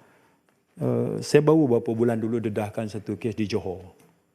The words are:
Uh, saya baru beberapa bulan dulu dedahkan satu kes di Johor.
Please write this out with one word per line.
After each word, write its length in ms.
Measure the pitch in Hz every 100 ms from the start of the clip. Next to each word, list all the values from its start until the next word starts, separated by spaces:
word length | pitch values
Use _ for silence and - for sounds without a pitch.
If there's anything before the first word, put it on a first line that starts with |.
| _ _ _ _ _ _ _ -
Uh, 400 | 131 120 120 107
saya 240 | 120 147
baru 240 | 151 160 143
beberapa 240 | 117 113
bulan 240 | 113 120 113
dulu 240 | 110 117
dedahkan 480 | 110 104 104 101 110
satu 320 | 107 - 101
kes 160 | 117 104
di 80 |
Johor. 400 | 104 107 95 90 92 - _ _ _